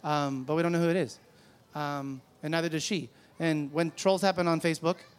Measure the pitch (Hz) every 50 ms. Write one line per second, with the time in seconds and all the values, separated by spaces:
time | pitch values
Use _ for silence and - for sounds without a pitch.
0 | - 151 151 147 143 139 135 131 131 135 151 165 170 170 170 170 170 170 170 190
1 | 156 117 - - - - - - - - - - _ _ - 151 147 143 143 143
2 | 135 139 135 131 - _ _ _ - 151 160 165 165 170 156 156 - - 220 165
3 | - - - - - - - - 165 165 156 151 147 139 143 160 170 160 - -
4 | - 190 190 185 196 190 180 180 175 170 165 160 - 170 156 - 160 165 180 -
5 | - - -